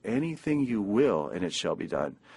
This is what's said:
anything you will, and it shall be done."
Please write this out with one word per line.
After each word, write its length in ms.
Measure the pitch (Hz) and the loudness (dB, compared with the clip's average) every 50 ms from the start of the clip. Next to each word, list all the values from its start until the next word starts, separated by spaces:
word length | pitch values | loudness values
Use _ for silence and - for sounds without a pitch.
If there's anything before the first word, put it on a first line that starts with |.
| - | -6
anything 580 | 107 113 135 156 165 156 147 - 156 151 147 139 | -4 -2 -2 -2 -2 -4 -4 -2 -2 0 2 2
you 160 | 120 120 107 | 0 0 0
will, 480 | 98 98 104 120 147 131 92 78 76 64 | 0 2 4 4 4 6 4 2 0 -2
and 160 | 64 90 92 | -4 -4 -4
it 100 | 82 - | -4 -4
shall 220 | - - 85 80 | -2 -2 -2 -2
be 120 | - 85 82 | -2 -4 -4
done." 300 | 80 71 76 71 67 - - - - | -2 -2 -2 -4 -6 -10 -18 -20 -20